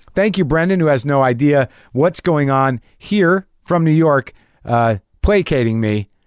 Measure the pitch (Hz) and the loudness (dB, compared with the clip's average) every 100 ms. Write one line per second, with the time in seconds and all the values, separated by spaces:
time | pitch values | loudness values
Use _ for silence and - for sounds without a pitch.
0 | - - 214 190 151 160 175 190 156 139 | -8 -2 -2 0 -2 0 0 0 0 0
1 | 143 139 131 120 147 143 127 - - 123 | 0 0 0 0 2 2 0 -6 -8 -2
2 | 156 160 - 151 139 135 135 123 - _ | -2 -2 -2 0 0 0 0 -4 -10 _
3 | - 208 170 190 - _ - 175 160 156 | -4 0 2 0 -4 _ -4 0 2 2
4 | 160 139 - - _ _ - 120 117 107 | 2 0 -4 -14 _ _ -4 0 0 -2
5 | - _ - 208 - 143 113 113 110 104 | -8 _ 0 0 0 -2 -2 -2 -2 -2
6 | 101 _ | -6 _